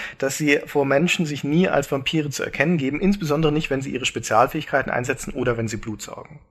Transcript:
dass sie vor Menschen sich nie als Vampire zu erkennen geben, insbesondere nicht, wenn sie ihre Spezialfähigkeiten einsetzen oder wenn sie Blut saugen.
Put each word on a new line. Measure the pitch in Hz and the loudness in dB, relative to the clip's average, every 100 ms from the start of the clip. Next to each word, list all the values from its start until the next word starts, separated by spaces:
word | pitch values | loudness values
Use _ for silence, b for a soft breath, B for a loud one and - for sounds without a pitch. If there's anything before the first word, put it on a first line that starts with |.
| B - | B -4
dass | 135 - | -4 0
sie | 151 143 - | 2 2 2
vor | 147 139 | 0 2
Menschen | 139 175 - 156 | 4 2 2 -2
sich | 147 139 | -4 0
nie | 156 185 | 4 4
als | 143 139 | 2 0
Vampire | 139 131 160 147 | -2 -2 -2 -2
zu | - | -4
erkennen | - - 151 175 | -6 0 2 2
geben, | 135 147 | 0 0
insbesondere | 196 202 151 147 156 | 2 2 0 2 2
nicht, | 151 - | 2 0
wenn | 131 | -2
sie | 135 | -2
ihre | 131 | -4
Spezialfähigkeiten | 131 117 - 110 131 160 - 143 131 | -4 -4 2 4 4 2 -2 -2 0
einsetzen | - 123 131 - | -2 -2 -4 -6
oder | 127 123 113 | -4 -2 0
wenn | 113 | -2
sie | 107 | -6
Blut | 110 107 | -8 -10
saugen. | - - - 147 - | -12 -14 -16 -20 -20